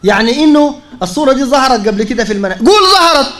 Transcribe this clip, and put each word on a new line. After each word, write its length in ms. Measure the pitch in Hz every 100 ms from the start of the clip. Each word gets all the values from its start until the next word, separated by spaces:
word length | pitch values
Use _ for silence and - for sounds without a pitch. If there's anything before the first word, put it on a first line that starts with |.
يعني 400 | 185 202 226 262
إنه 360 | 311 294 294 285 - -
الصورة 300 | 180 294 294
دي 120 | 262
ظهرت 440 | 269 277 262 240 202
قبل 140 | 202
كده 220 | 214 240
في 80 | 208
المنام. 260 | 208 196 185
قول 240 | 226 415 381
ظهرت. 400 | 381 339 302 277 -